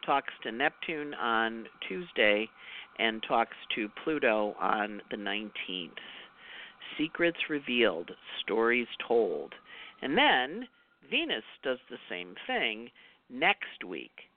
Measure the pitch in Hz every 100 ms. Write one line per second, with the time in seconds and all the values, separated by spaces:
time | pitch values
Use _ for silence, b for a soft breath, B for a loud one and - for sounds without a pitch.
0 | - 143 - - 127 110 143 - - 160
1 | 147 143 117 113 113 113 110 - - 185
2 | 175 - 107 104 110 - B B B -
3 | 113 110 - 127 113 - - - 104 -
4 | - 151 131 107 104 - 92 107 104 104
5 | - 110 101 104 107 - - 92 82 -
6 | - - - B B B B B - -
7 | 156 - 170 170 - 151 139 123 110 82
8 | 85 - - - - 107 113 120 113 -
9 | - 117 104 76 71 - B B B B
10 | 131 147 - 160 127 185 254 b b _
11 | 139 262 330 143 - - 139 127 - 127
12 | - 92 90 92 - 247 131 107 120 _
13 | B B _ 127 165 202 - - 90 80
14 | 58 - -